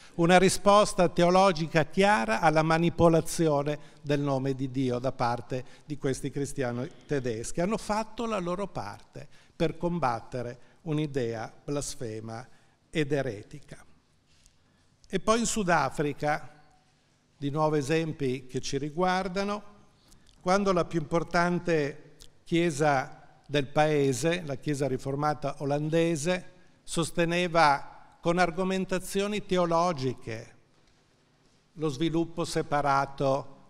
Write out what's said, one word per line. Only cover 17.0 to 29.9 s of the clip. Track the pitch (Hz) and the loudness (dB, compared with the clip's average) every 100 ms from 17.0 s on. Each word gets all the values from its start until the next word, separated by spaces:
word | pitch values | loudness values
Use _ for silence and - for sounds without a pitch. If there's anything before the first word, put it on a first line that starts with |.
| _ _ _ - | _ _ _ -8
di | 139 | -4
nuovo | 147 156 | 0 2
esempi | 151 131 160 160 - 135 131 127 | 2 0 0 0 -2 -4 -4 -6
che | 131 | -8
ci | - 139 | -4 -6
riguardano, | 151 147 185 185 190 185 202 208 - - _ _ _ - _ - | -4 -2 0 0 -2 -4 -4 -6 -10 -20 _ _ _ -20 _ -6
quando | 180 196 196 | 2 2 4
la | 175 160 | 2 2
più | 165 | -2
importante | 147 165 - 175 175 175 175 160 139 - - - - _ | 0 -2 0 2 2 0 0 0 0 -6 -18 -20 -20 _
chiesa | - 165 170 135 151 135 143 - - _ - | -2 0 2 2 2 2 -2 -12 -20 _ -4
del | 143 139 | -2 0
paese, | 151 151 151 139 120 165 175 160 | 2 2 4 2 2 0 -2 -4
la | 131 | -8
Chiesa | 147 139 139 | -4 -2 -2
riformata | 127 135 139 151 147 139 - | -4 -4 -2 -2 -2 -6 -6
olandese, | 143 143 151 165 165 160 156 180 - - - _ | -4 -2 0 0 0 0 -2 -4 -6 -20 -20 _
sosteneva | - 170 160 - 170 175 180 165 151 139 - - - _ | -8 -4 -4 0 0 0 2 4 6 4 -4 -20 -20 _
con | 165 170 | 0 2
argomentazioni | 175 165 185 190 180 185 185 196 202 208 | 2 0 -2 -2 -2 -4 -4 -4 -2 -4
teologiche | - 180 175 165 180 | -2 0 2 2 0